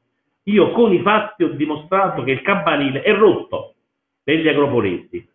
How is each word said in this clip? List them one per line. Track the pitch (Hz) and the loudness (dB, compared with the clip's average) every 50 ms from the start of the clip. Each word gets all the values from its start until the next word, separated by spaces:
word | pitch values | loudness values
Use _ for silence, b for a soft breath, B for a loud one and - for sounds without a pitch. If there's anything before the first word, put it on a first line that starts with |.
| _ _ _ _ _ _ _ _ _ | _ _ _ _ _ _ _ _ _
io | - 208 208 165 - | 0 2 4 4 4
con | - 226 240 214 | 4 2 2 4
i | 185 170 | 2 2
fatti | - 202 214 214 208 - - - 175 | 2 2 0 0 0 -4 -4 -2 -2
ho | 151 | -2
dimostrato | 143 135 147 147 151 147 151 - 190 196 196 180 180 151 123 | -2 -4 -4 -4 -6 -8 -6 -4 -2 0 0 -2 -2 -4 -4
che | 127 | -4
il | 135 127 | -4 -2
campanile | - 190 202 190 165 170 156 143 143 135 131 139 - | -2 -2 -2 -2 -2 -2 -2 0 -2 -2 -4 -2 0
è | 196 214 | 0 2
rotto | 196 220 196 - - - - - 80 - - _ _ _ _ _ _ _ _ _ _ _ | 4 4 4 4 2 -2 -8 -10 -10 -10 -12 _ _ _ _ _ _ _ _ _ _ _
per | - 151 165 | -2 -2 0
gli | 160 156 | 0 0
agropolesi. | 135 143 139 - 120 120 104 98 87 85 - - - 87 - _ _ | 0 2 0 0 0 0 -2 -2 -4 -6 -8 -12 -14 -14 -14 _ _